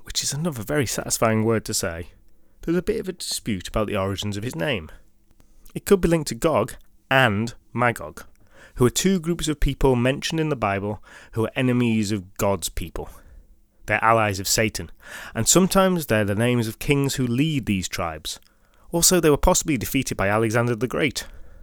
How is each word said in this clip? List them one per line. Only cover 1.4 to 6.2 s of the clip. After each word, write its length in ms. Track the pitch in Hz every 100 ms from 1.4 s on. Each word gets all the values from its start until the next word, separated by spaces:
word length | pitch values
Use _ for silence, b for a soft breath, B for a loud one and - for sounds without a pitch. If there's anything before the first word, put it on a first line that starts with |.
word 220 | 110 113 -
to 80 |
say, 360 | 107 92 85 87 - - - - -
there's 160 | - 175
a 60 |
bit 160 | 175 -
of 100 | 185
a 40 |
dispute 540 | 185 - - - 95 -
about 200 | 113 104
the 100 | 101
origins 400 | 95 98 101 101
of 60 |
his 120 | 117 156
name. 360 | 160 110 78 - - _ _ _ - - -
It 120 | 160 -
could 160 | 196
be 60 | 175
linked 200 | 165